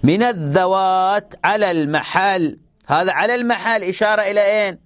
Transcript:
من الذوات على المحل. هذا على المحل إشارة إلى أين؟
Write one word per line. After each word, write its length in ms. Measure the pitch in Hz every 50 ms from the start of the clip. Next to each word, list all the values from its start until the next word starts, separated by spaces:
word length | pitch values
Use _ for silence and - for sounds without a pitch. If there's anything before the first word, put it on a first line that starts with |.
| -
من 200 | 131 165 196 233
الذوات 1080 | 247 233 180 156 143 143 185 185 180 190 190 190 190 185 185 185 185 202 208 202 - - - -
على 280 | 170 202 214 208 190
المحل. 840 | 175 165 156 143 151 151 117 - - 175 190 202 196 185 170 151 - - _ _ _ _ _ -
هذا 240 | 143 156 180 185
على 240 | 156 139 180 220 240
المحل 480 | 247 247 233 240 196 - 220 226 214 196
إشارة 380 | 180 185 - 220 208 214 208
إلى 200 | 214 196 202 208
أين؟ 360 | 208 202 214 214 208 196 180 - _